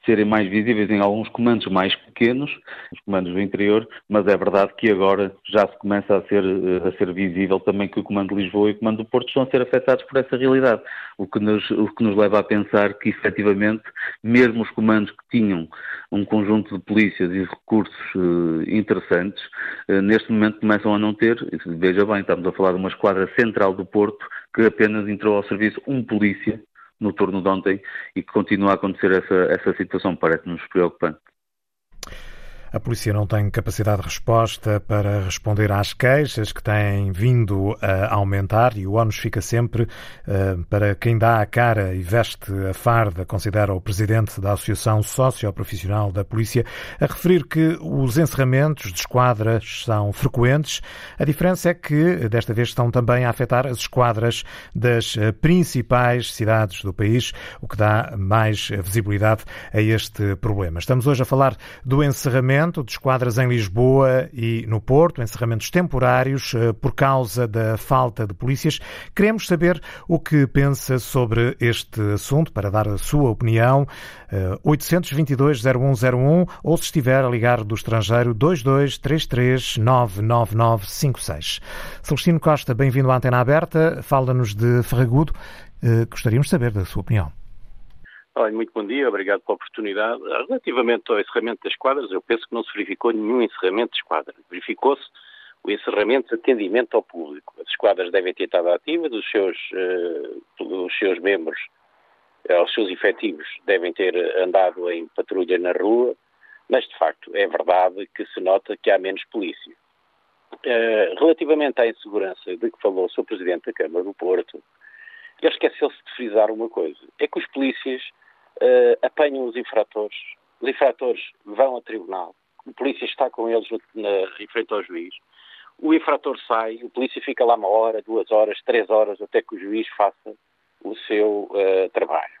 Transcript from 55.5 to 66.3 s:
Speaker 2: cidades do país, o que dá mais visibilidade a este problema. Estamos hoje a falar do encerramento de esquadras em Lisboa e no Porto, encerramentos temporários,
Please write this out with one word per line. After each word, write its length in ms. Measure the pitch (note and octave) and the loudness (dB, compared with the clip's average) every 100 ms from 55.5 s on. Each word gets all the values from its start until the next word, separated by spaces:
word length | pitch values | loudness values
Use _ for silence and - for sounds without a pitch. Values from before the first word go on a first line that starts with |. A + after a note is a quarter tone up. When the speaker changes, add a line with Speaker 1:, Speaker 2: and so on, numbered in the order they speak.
| F3+ D#3+ C3 A#2 B2 B2 B2 A2+ | 4 4 -2 2 2 4 0 -4
Speaker 2:
cidades 500 | - A2 A2 G#2+ - | -4 2 2 2 -4
do 100 | G2 | -8
país, 380 | F2+ G#2 A#2+ A2 - - - | -2 2 2 0 -10 -16 -14
o 80 | G#2+ | -10
que 80 | G2+ | 0
dá 380 | G#2+ G#2+ - G#2 | 2 2 0 -4
mais 500 | F#2+ A2 A2 G#2 - | 0 2 2 0 -4
visibilidade 800 | G2+ F2+ G#2 G2+ G2+ G#2+ A2 - - - | -6 -2 -2 0 2 2 2 -2 -16 -4
a 60 | A2 | 0
este 560 | A2 A2 - - G2+ F#2+ | 2 2 -2 -4 -2 -2
problema. 440 | A2+ G2+ F#2 E2 | -2 -2 -2 -4
Estamos 280 | - B2+ B2 | 0 0 2
hoje 140 | C3 | 2
a 40 | C3 | 2
falar 300 | C3+ C3+ - - - B2+ | 2 2 0 -16 -14 0
do 180 | C3+ | 2
encerramento 600 | D3 C3 C#3+ B2+ B2+ C#3 E3 | 2 0 0 2 2 2 2
de 280 | E3+ B2 | -2 -8
esquadras 440 | - C3+ C3 B2 A2+ | -4 -2 0 0 2
em 100 | B2+ | 2
Lisboa 800 | B2 G2+ G2 B2+ C3 C3+ C3 - | 2 0 2 4 6 6 4 0
e 320 | C3 A2+ A2+ A2+ | -4 -2 -2 -2
no 160 | A2 | -4
Porto, 400 | - C3+ E3+ - | 2 4 4 2
encerramentos 480 | A2+ - A2+ A2+ - | -8 -4 -2 -2 0
temporários, 840 | F3+ F3+ C3 B2 B2 C3 | 0 0 2 2 2 2